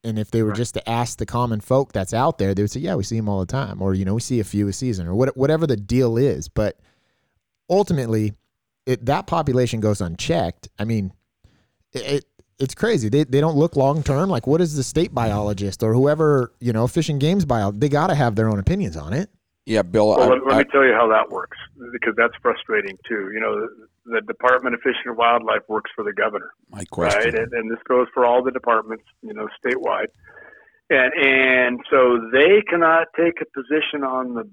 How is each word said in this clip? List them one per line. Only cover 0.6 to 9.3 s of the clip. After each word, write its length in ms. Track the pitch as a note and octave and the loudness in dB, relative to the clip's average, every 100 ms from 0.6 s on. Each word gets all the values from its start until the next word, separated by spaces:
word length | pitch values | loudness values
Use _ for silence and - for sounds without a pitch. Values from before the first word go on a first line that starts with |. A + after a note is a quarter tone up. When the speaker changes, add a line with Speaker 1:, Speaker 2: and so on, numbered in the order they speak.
| A#2+ | -4
Speaker 1:
to 160 | - - | -6 -4
ask 280 | A#2 A#2+ - | -2 -2 -6
the 60 | A2 | -6
common 360 | A#2+ B2 G#2+ | -4 -2 -4
folk 320 | - C3 - | 0 0 0
that's 200 | G#2 F#2+ | -4 -2
out 240 | A2 C#3+ - | 0 0 0
there, 160 | G2 | -2
they 100 | G2 | 0
would 80 | G#2 | -2
say, 100 | - | -2
"Yeah, 140 | C#3+ D#3 | -4 -4
we 80 | |
see 140 | G#2 A2+ | -2 -4
'em 120 | G#2 | -2
all 100 | G2 | -2
the 60 | F#2 | -2
time," 360 | C3 G2 G2+ | -4 -6 -4
or, 120 | F#2+ | -2
you 100 | F#2+ | 0
know, 120 | F#2+ A2 | 0 -2
"We 40 | |
see 220 | - B2 | -2 -2
a 20 | |
few 240 | G2+ G#2 G2+ | -2 -2 -2
a 60 | |
season," 340 | G2 B2+ G2 E2+ | -2 -4 -4 -4
or 80 | F#2+ | 0
what, 220 | C3 C3 | 0 2
whatever 280 | C#3 D#3 D#3+ | 0 2 0
the 120 | A2+ | -2
deal 400 | G2+ B2 B2 A2+ | 0 2 2 2
is. 320 | C#3 D2+ - | 0 0 -6
But 280 | - G#2 - _ _ _ _ _ _ _ _ _ | -4 -4 -4 _ _ _ _ _ _ _ _ _
ultimately, 640 | F#3 G3+ D#3+ A#2 A2 G#2+ - _ _ _ _ - | 0 2 -2 0 0 -2 -6 _ _ _ _ -4
it, 200 | B2+ A#2 | -4 0
that 220 | D3 | -2
population 520 | - | -2